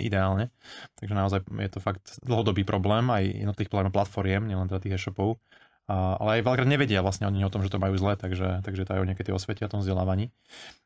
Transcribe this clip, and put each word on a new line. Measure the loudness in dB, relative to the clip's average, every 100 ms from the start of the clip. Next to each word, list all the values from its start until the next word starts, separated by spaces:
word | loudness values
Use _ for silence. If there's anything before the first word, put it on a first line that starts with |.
| 2
ideálne. | 2 2 2 -2 _ -20 -20 -18
Takže | -12 -4 0
naozaj | 2 0 -2
je | -6 -6
to | -4
fakt | -4 -4 -10 -12
dlhodobý | 0 2 2 2
problém | 2 2 2 2 4
aj | 2 0
jednotlivých | -2 -4 -4 -2
pla-, | 0 2
platformiem, | 2 0 0 0 0 0
nielen | -2 -2
teda | -2
tých | -2 -4
e-shopov. | -4 0 0 0 _ -20 -20 _ -4
A, | 0 0 0
ale | 2 2
aj | 2
veľakrát | 2 4
nevedia | 4 4 2
vlastne | 2 0 -2
oni | 0
o | 0
tom, | 0 -2
že |
to | 0
majú | 0 2
zle, | 2
takže, | 0 -2 -2 -2 -2
takže | -4 -4 -2
to |
aj | 0
o | 0
nejaké | -2 -4
tie |
osvete | -4 -4 -6 -4
a |
tom | -2
vzdelávaní. | 0 0 2 0 -2 _ _ -20 -20 -20